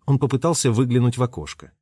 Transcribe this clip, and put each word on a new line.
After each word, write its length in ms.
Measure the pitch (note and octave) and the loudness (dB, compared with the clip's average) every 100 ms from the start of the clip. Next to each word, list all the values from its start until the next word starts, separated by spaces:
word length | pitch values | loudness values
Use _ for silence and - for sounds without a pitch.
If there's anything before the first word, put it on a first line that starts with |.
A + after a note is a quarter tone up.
| - | -2
он 100 | C#3 | 0
попытался 540 | C#3 C3 E3+ E3 B2+ | 0 0 0 0 0
выглянуть 480 | A2+ B2+ B2 A#2+ B2 | 2 2 2 2 0
в 40 | |
окошко. 480 | B2 - B2 - - _ | -2 -4 -14 -14 -20 _